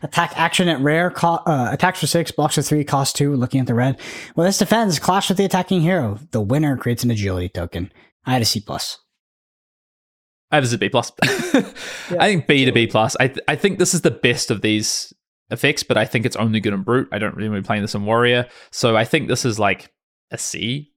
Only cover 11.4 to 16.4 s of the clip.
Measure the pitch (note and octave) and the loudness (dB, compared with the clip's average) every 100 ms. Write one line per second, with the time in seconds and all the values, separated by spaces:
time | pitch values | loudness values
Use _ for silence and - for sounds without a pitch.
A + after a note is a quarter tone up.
11.4 | F4+ C#4 - - - - - F3 F3 F#3+ | 0 0 0 -10 -16 -14 -6 0 2 2
12.4 | - C#3+ B2+ A#2+ A2+ A2 A2+ - C3+ - | 2 4 6 4 4 2 0 0 -2 -2
13.4 | - D3 G3+ F#3+ F#3 E3+ E3 A#2 B2 A#2 | -4 0 0 2 0 2 0 2 0 0
14.4 | - G#2+ G#2+ G#2+ G#2+ - - - _ _ | -2 -2 0 0 0 -6 -8 -16 _ _
15.4 | _ A#2+ C#3 D3+ - G#2+ A2+ B2+ A2+ - | _ 0 0 0 0 0 2 0 -2 -2